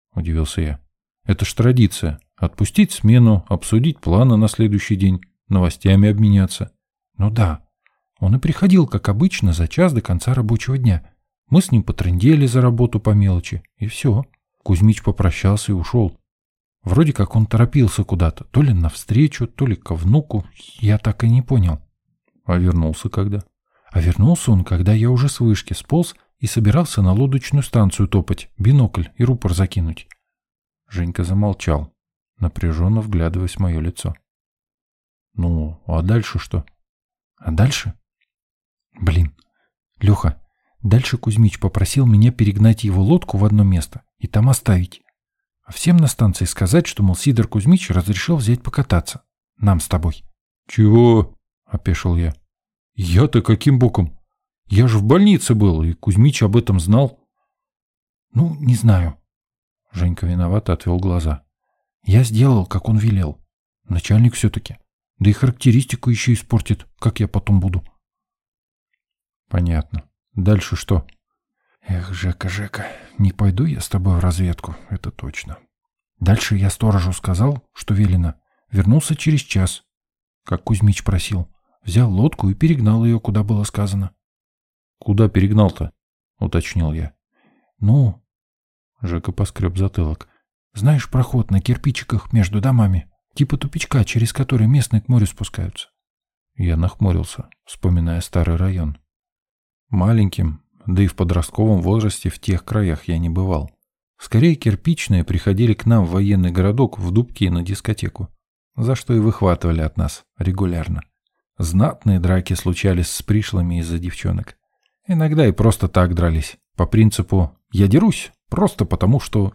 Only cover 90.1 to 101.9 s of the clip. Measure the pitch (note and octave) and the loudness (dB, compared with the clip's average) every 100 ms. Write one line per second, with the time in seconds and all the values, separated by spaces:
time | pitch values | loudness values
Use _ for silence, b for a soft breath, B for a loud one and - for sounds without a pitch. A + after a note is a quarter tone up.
90.1 | D#2+ - _ _ _ _ G#2 A#2 D3 - | -6 -12 _ _ _ _ -4 0 0 0
91.1 | B2+ C3 B2 - G2 - A#2+ - - - | -4 -2 -2 0 -2 0 -2 -4 -6 -6
92.1 | G#2+ - A#2 F#2 G#2 A#2+ B2 G#2 F2+ - | -6 -2 -2 0 -2 0 2 2 0 -4
93.1 | _ _ - C#3+ C#3+ C#3+ D#3+ - C3+ G#2 | _ _ -4 -2 -2 -6 -8 -4 -2 0
94.1 | A2+ A2+ - C3 B2 A2 C#3+ - G#2+ - | 0 -2 -2 -2 0 2 2 0 -2 0
95.1 | B2 G2+ - G2+ - F2+ - - _ _ | 0 0 -2 -12 -8 -10 -10 -18 _ _
96.1 | _ _ _ _ - F2+ D#2+ F2 - G2 | _ _ _ _ -6 -2 0 0 0 0
97.1 | E2 E2 - - _ - - F#2 F2 E2 | 0 -4 -10 -18 _ -20 -6 0 0 0
98.1 | E2 - F2+ E2 E2 F#2 F#2+ D#2 C#2+ _ | -4 -4 -2 0 0 -2 -2 -6 -8 _
99.1 | _ _ _ _ _ _ _ _ G2 F#2+ | _ _ _ _ _ _ _ _ 0 2
100.1 | A2+ G2+ - E2+ D2+ _ _ - F#2 G2 | 2 2 0 -4 -6 _ _ -4 0 0
101.1 | - F2+ F2+ - - A2 G2+ F2 | 0 -2 -2 -2 -2 0 2 2